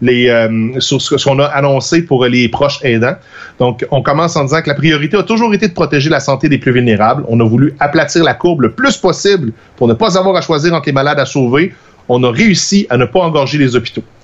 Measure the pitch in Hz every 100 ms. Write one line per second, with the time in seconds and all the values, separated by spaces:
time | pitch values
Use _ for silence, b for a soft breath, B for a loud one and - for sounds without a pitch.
0 | 120 123 123 117 110 113 113 131 - 135
1 | - 143 143 131 143 143 143 135 - 170
2 | 170 127 123 123 120 - 143 - 135 113
3 | 123 185 B B B B 123 110 - 135
4 | 151 147 170 170 135 160 156 139 156 151
5 | 147 208 185 220 233 202 214 175 151 143
6 | 147 147 - 131 156 135 135 123 123 104
7 | 110 139 - 117 113 120 143 - 143 160
8 | 147 175 156 - 175 165 165 - 269 -
9 | 240 - 202 196 123 - b b 117 113
10 | 220 185 190 180 - 185 170 165 151 135
11 | 143 143 135 143 123 139 185 B B B
12 | B 123 127 117 220 175 - 202 202 123
13 | 160 185 170 156 131 147 131 120 117 -
14 | - -